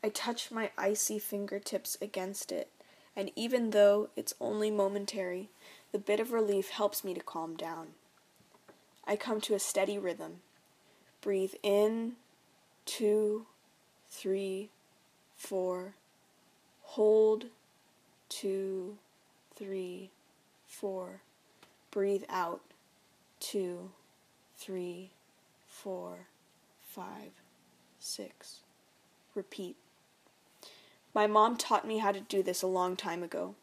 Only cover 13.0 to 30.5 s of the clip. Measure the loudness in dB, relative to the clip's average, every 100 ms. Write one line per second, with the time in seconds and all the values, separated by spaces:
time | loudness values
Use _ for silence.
13 | 4 4 4 0 -6 _ _ _ _ _
14 | _ -10 -2 -2 -2 -4 -8 _ _ _
15 | _ _ _ _ -6 -2 -2 -4 -6 -14
16 | _ _ _ _ _ _ _ _ -14 4
17 | 8 8 8 4 -2 -16 _ _ _ _
18 | _ _ _ -6 -2 -2 -2 -4 -6 -12
19 | _ _ _ _ _ -16 -8 -6 -6 -8
20 | -14 _ _ _ _ _ _ -8 -6 -6
21 | -8 -12 _ _ _ _ -20 _ _ 0
22 | 2 2 0 -2 -2 -4 -10 -20 _ _
23 | _ _ _ _ -6 -2 -4 -6 -12 -18
24 | _ _ _ _ _ -20 -10 -6 -6 -8
25 | -14 _ _ _ _ _ _ -16 -10 -8
26 | -8 -12 -18 _ _ _ _ _ -20 -14
27 | -12 -12 -16 -20 _ _ _ _ _ _
28 | -10 -10 -10 -14 -20 -20 _ _ _ _
29 | _ _ _ -8 -8 -10 -10 -12 _ _
30 | _ _ _ _ _